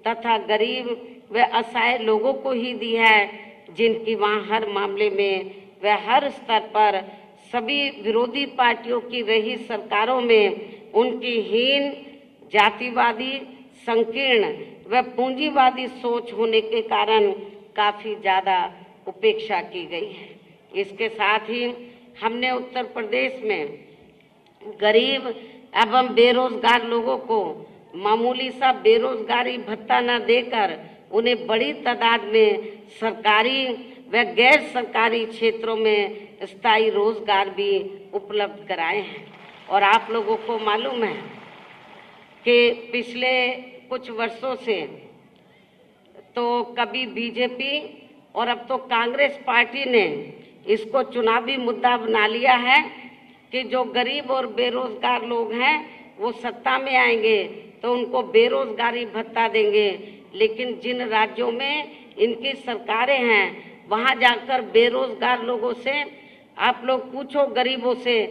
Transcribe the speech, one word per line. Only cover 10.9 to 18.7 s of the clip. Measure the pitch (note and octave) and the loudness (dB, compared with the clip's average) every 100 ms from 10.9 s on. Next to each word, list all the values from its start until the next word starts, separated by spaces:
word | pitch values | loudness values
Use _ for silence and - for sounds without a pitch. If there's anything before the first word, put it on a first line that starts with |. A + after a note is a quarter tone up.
उनकी | G#3 B3 A#3 B3 A#3 | 2 2 0 -2 -2
हीन, | F#3 G#3+ B3+ C#4 C#4+ - - - - _ - | 0 0 2 2 0 -6 -16 -20 -20 _ -2
जातिवादी, | G#3 G#3 G#3 B3 A#3 A#3 A3+ C4 C4+ - - - - - | 4 4 2 -6 0 0 0 -6 -8 -10 -20 -20 -12 -2
संकीर्ण | A3+ A3+ A#3 C4+ A#3+ F3+ D3 - - F3+ | 0 0 0 2 2 2 -4 -14 -18 0
व | A#3+ B3 - | 0 0 -2
पूंजीवादी | B3+ C4 D4+ C#4 C4 B3+ B3+ | -4 -2 0 4 4 2 -8
सोच | - A#3+ A#3+ A3+ | -6 -4 -4 -4
होने | G3+ A3+ A3 | -2 2 2
के | A3 A3+ | 0 -4
कारण | A3 G3+ G#3 A3 G#3 G3+ - - - - | -2 -2 2 4 2 0 -10 -18 -12 -2
काफी | G#3 G#3 A3+ G#3 | 0 0 -8 -4
ज्यादा | G3 F#3+ F#3+ F#3 F3 | 0 0 2 0 -2